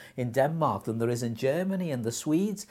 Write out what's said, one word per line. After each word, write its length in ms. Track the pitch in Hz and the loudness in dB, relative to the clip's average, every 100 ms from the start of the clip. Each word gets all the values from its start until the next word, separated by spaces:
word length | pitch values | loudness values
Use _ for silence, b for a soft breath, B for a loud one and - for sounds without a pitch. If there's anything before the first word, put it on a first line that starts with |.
| B B | B B
in 160 | 123 | -2
Denmark 520 | 113 139 165 147 101 | 4 2 4 2 0
than 160 | - 113 | -2 0
there 100 | 117 | 0
is 140 | 120 | 0
in 100 | 120 | -2
Germany, 560 | 110 131 156 185 190 180 | 0 0 0 0 -2 -2
and 140 | 131 | -2
the 80 | 113 | -2
Swedes. 560 | 117 - 160 202 196 - | -2 0 2 2 -2 -10